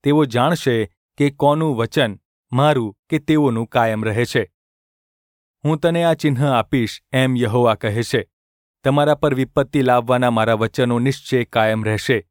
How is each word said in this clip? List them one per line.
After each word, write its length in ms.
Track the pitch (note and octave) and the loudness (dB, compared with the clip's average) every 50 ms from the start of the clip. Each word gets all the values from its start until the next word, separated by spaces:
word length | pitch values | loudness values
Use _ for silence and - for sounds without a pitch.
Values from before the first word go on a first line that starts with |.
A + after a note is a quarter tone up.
તેઓ 220 | - C#3 D3 D#3 D3+ | 0 2 2 2 0
જાણશે 600 | B2+ G#2+ A#2+ B2+ D#3 F3 - - C3+ A#2+ A2+ G#2+ - _ _ _ _ _ | 0 0 -2 0 0 -2 -2 -2 -2 -2 -2 -4 -6 _ _ _ _ _
કે 140 | - C#3+ C#3+ | -2 -2 -2
કોનું 460 | C#3 - C#3+ C#3+ D3 D#3 D#3+ D#3 C3+ | 0 0 0 0 2 2 0 -2 -2
વચન 420 | A2+ A2+ A2+ - D#3 C3 G#2+ G2 - _ _ _ _ _ _ | -2 -4 -2 0 0 0 0 -4 -10 _ _ _ _ _ _
મારું 440 | B2 B2+ C#3+ D3+ D3+ C3 A2+ G#2 - _ _ _ | -2 0 2 2 2 0 -2 -4 -8 _ _ _
કે 100 | D#3+ D3+ | -6 -4
તેઓનું 480 | _ - D#3 D3+ D3 C3+ A#2 A2+ A#2 | _ 0 2 2 2 2 0 -2 -6
કાયમ 380 | - - B2 A#2 A2+ A2 G#2+ G#2+ | -2 0 0 0 0 -2 -2 -4
રહે 200 | A2 G2+ A2+ A#2+ | -4 -2 -2 -4
છે. 280 | - - B2+ G2+ _ _ _ _ _ _ _ _ _ _ _ _ _ _ _ _ _ _ _ _ _ _ _ - | 0 -2 -2 -2 _ _ _ _ _ _ _ _ _ _ _ _ _ _ _ _ _ _ _ _ _ _ _ -2
"હું 140 | D3 D#3+ D3 | -2 -2 0
તને 260 | - E3+ E3+ E3+ E3+ | 0 0 0 2 2
આ 100 | E3 D#3+ | 0 0
ચિહ્ન 320 | D#3+ - D3+ C3+ A#2+ D3 | 0 0 -2 0 0 0
આપીશ," 560 | C#3+ C3 A#2 G#2+ _ - C3 A2+ G#2 - - _ _ | 0 0 0 0 _ -2 -2 -2 -2 -6 -14 _ _
એમ 240 | - B2+ C3 C3 B2+ | -2 0 0 0 0
યહોવા 380 | A#2+ B2 G#2+ G#2+ B2 A#2+ A#2 A2 | 0 -2 0 2 2 2 2 0
કહે 280 | - - A2+ G#2 A#2 | 0 -4 -4 -4 -4
છે. 260 | A2+ - - A#2 - _ _ _ _ _ _ _ _ _ _ _ - | -4 -2 -4 -4 -4 _ _ _ _ _ _ _ _ _ _ _ -2
"તમારા 300 | C3+ C#3 D3 D3 D3+ D3 | 0 0 2 2 2 2
પર 200 | - - D3 C3 | 0 0 -2 0
વિપત્તિ 480 | B2+ C3 - _ D3 C3+ - - D3 | -2 -4 -2 _ -2 -2 0 0 0
લાવવાના 480 | C3 B2+ B2 B2 A#2 A#2+ B2+ B2 B2+ B2 | 2 4 2 2 2 0 0 0 0 0
મારા 240 | A#2 A2 A2 A2+ A2+ | 0 0 0 0 0
વચનો 440 | G#2+ A2 A2 - - B2+ B2 A#2+ A#2+ | 0 -2 -4 -2 -2 -2 0 0 0
નિશ્ચય 460 | B2 C3+ C3+ - - - C3 B2 A#2+ | 0 -2 -4 -4 -6 -2 -2 -2 -2
કાયમ 400 | _ - A#2+ A2 A2 A2 A2 G#2+ | _ -2 0 0 0 0 -2 -2
રહેશે. 440 | G#2+ A2 G#2 - - B2+ G#2 - _ | -4 -4 -4 -2 -2 -2 -2 -2 _